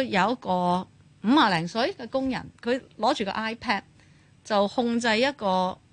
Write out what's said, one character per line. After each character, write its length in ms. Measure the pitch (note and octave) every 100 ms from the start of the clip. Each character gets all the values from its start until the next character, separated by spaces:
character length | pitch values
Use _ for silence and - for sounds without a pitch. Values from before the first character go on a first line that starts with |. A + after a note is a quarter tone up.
有 0 | B3 G#3 G3
一 40 | B3+
個 520 | G3 F3+ F3+ F3+ F#3 _ - _
五 60 | G3+ D4
十 120 | A3+
零 180 | E3+ E3+
歲 260 | A3+ D4 G4
嘅 80 | A#3
工 220 | C4 C4+
人， 200 | G#3+ F2 -
佢 180 | A#3 C4 - -
攞 160 | A3
住 120 | D4 G3
個 60 |
iPad， 500 | - A3 A#3 A#3+ G3 - _ - _ _ _ -
就 200 | - G3+
控 280 | - A#3+ A#3
制 220 | A#3 G#3+
一 100 | C4+
個 440 | C#4 G3+ F#3 F#3 - _